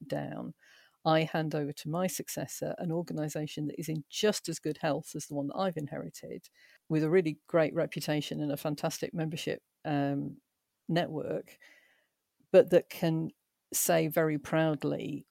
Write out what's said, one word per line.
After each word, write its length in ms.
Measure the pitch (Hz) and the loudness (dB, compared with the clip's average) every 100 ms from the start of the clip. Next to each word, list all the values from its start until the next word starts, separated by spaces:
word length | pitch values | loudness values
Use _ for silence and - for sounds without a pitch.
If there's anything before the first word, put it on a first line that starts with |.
| 156 | -6
down, 480 | 147 151 - 123 - - - _ _ 160 | -6 -6 -8 -10 -12 -20 -20 _ _ 2
I 180 | 160 | 4
hand 300 | 160 165 156 | 2 0 -2
over 160 | 151 147 | -2 -4
to 200 | - 151 | -6 -4
my 160 | 170 185 | -2 -2
successor 680 | - - - 135 - - - | -4 -6 -8 -8 -6 -6 -4
an 120 | 175 | -2
organisation 760 | 165 262 156 151 156 151 - 147 | -2 -2 -4 -4 -4 -6 -4 -6
that 120 | - | -6
is 120 | 156 | -4
in 140 | 156 - | -6 -6
just 400 | - 214 - - | 0 2 2 -4
as 100 | 160 | -6
good 200 | 156 143 | -6 -2
health 320 | 160 143 - | -2 -2 -4
as 120 | 156 - | -10 -6
the 80 | |
one 140 | 143 139 | -4 -4
that 80 | - | -2
I've 200 | 190 170 | -2 -2
inherited, 720 | 143 143 165 - 143 - - _ - _ - | -6 -8 -10 -12 -14 -14 -14 _ -20 _ -2
with 160 | 156 | 2
a 60 | 156 | 4
really 260 | 185 156 147 - | 4 4 -4 0
great 280 | 170 156 | 2 2
reputation 680 | 165 156 - - 151 - 151 | 0 -2 -2 -2 -2 -2 -4
and 100 | 151 | -4
a 60 | 143 | -2
fantastic 560 | 156 147 165 - - | -4 -2 -4 -4 -4
membership, 480 | 170 160 160 - - _ _ | -2 -4 -4 -4 -6 _ _
um, 540 | 156 143 143 143 143 - _ _ _ _ - | -2 0 2 0 -4 -10 _ _ _ _ 0
network, 680 | 165 165 156 - - - - - - _ _ _ _ _ _ _ | 0 0 -4 -4 -6 -8 -18 -20 -20 _ _ _ _ _ _ _
but 200 | 190 165 | 8 10
that 180 | 175 - | 6 4
can 400 | - 165 160 160 - _ _ _ | 0 2 2 -2 -8 _ _ _
say 340 | - - 165 160 | -2 2 4 4
very 300 | 170 160 151 | 2 2 0
proudly, 880 | - 160 160 151 147 143 - 147 - | 0 2 2 2 -2 -2 -4 -8 -8